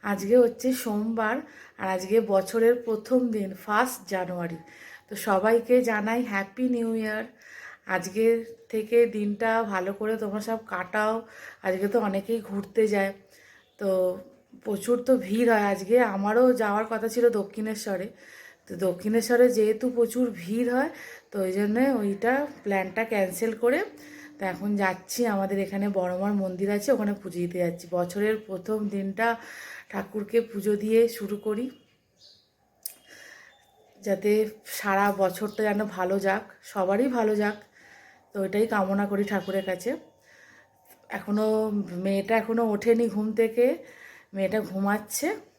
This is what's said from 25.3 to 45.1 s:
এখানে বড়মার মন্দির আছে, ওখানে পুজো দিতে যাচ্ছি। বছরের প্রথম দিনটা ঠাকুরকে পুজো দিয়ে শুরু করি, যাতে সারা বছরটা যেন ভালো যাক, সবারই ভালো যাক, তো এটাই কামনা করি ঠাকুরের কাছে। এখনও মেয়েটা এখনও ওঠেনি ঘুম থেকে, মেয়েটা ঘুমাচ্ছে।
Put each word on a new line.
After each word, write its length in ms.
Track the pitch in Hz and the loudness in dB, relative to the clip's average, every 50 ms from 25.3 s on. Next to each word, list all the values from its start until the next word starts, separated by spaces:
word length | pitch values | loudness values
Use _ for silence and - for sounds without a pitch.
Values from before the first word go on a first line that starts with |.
| 208 196 196 196 202 196 | 2 0 0 0 0 -2
এখানে 300 | 196 180 196 196 196 208 | -2 -2 -2 -2 -2 0
বড়মার 440 | 196 196 180 180 180 180 196 202 208 | 0 0 0 0 -2 -2 -2 0 0
মন্দির 380 | 202 190 185 185 180 196 196 | 0 0 -2 -2 -2 -2 0
আছে, 220 | 208 202 208 - 262 | 0 -2 2 2 2
ওখানে 200 | 214 214 202 202 | 2 2 -2 -2
পুজো 260 | 202 - 185 165 175 | -4 -8 -10 -6 -4
দিতে 200 | 175 175 180 180 | -4 -4 -2 -2
যাচ্ছি। 300 | 175 170 170 175 - - | -2 -2 -2 -4 -10 -4
বছরের 460 | 180 175 175 175 180 202 208 214 220 214 214 | -2 -2 -2 -2 -2 -2 0 0 0 -2 -4
প্রথম 420 | - 190 185 185 - 214 214 214 202 | -8 -10 -10 -4 -4 -4 -2 -2 -2
দিনটা 480 | 202 196 196 196 190 202 226 233 233 226 - - - - - - - - - _ | -4 -4 -4 -4 -2 0 0 0 0 -2 -6 -18 -18 -16 -16 -16 -16 -18 -18 _
ঠাকুরকে 520 | - 202 196 - - 214 208 208 - 233 | -8 -8 -8 -6 -6 -8 -6 0 0 0
পুজো 360 | 226 226 - 202 190 214 208 | 0 0 -6 -4 0 0 0
দিয়ে 320 | 208 208 214 220 226 233 233 | 0 0 2 4 4 4 4
শুরু 280 | 226 - 208 196 208 | 2 -4 -8 -8 -8
করি, 340 | 208 - 214 214 214 247 269 - - _ _ _ _ _ _ _ _ _ - - _ _ _ _ _ _ _ _ _ _ - - _ _ - - - - - - - - - _ _ _ _ _ _ _ _ _ _ - | -6 -4 -4 -4 -4 -4 -8 -10 -14 _ _ _ _ _ _ _ _ _ -20 -20 _ _ _ _ _ _ _ _ _ _ -14 -14 _ _ -20 -20 -20 -20 -20 -20 -20 -20 -20 _ _ _ _ _ _ _ _ _ _ -2
যাতে 460 | 214 196 190 196 208 208 214 220 214 214 - _ | -2 -2 0 2 2 2 2 2 0 -4 -14 _
সারা 460 | - - - - 202 196 196 202 202 196 185 | -12 -10 -6 -2 0 2 4 4 2 4 2
বছরটা 440 | 196 185 180 180 214 202 - - 214 | 2 0 2 -2 -6 -6 -4 -2 0
যেন 220 | 214 208 208 214 | 0 0 0 -2
ভালো 340 | 208 175 180 185 180 190 196 | -4 -4 -4 -2 0 0 0
যাক, 240 | 180 196 190 214 220 - - _ _ | 2 2 0 0 -2 -8 -20 _ _
সবারই 460 | - - 208 185 180 196 202 254 277 | -10 -4 -2 0 2 2 2 2 2
ভালো 280 | 247 240 220 214 214 | 2 0 0 2 2
যাক, 180 | 208 208 208 214 208 - _ _ _ - - - - - - - _ _ _ _ | 2 0 0 -2 -4 -12 _ _ _ -20 -20 -20 -20 -20 -20 -20 _ _ _ _
তো 120 | 202 190 | -4 -4
এটাই 220 | 185 190 208 220 | -2 0 0 0
কামনা 400 | 220 220 208 190 185 196 196 202 | 2 2 0 0 2 0 0 0
করি 180 | 196 202 196 208 | 0 0 -2 0
ঠাকুরের 400 | 202 208 190 180 - 190 196 190 | 0 -2 -4 -2 -2 -4 -4 -2
কাছে। 320 | 190 185 180 - 226 285 330 - - _ _ _ _ _ _ - - - - _ _ _ _ _ _ - _ _ _ | -2 -6 -4 -4 -6 -6 -6 -8 -18 _ _ _ _ _ _ -20 -20 -20 -20 _ _ _ _ _ _ -20 _ _ _
এখনও 600 | - 180 - - 208 208 214 214 220 220 220 220 208 208 196 170 | -12 -10 -6 -2 0 0 2 2 2 2 0 0 0 -2 -4 -4
মেয়েটা 460 | 175 180 185 196 196 196 196 202 226 | -6 -4 -2 0 0 0 0 2 0
এখনও 340 | 226 214 220 226 226 233 220 | 0 2 0 0 0 2 2
ওঠেনি 380 | 208 208 - 233 233 226 233 226 | 0 -2 -2 -4 -2 -2 -2 -2
ঘুম 240 | 196 208 214 220 214 | -2 -2 -4 -2 0
থেকে, 460 | 214 226 220 226 240 240 247 311 339 - - - - - - - - _ _ - | 0 0 0 2 2 2 2 2 -2 -8 -20 -20 -20 -20 -20 -20 -20 _ _ -6
মেয়েটা 260 | 196 190 185 202 214 | -2 -2 0 0 -2
ঘুমাচ্ছে। 760 | 208 208 190 190 196 202 202 214 214 - | -4 -4 -4 -2 0 0 0 -2 -2 -6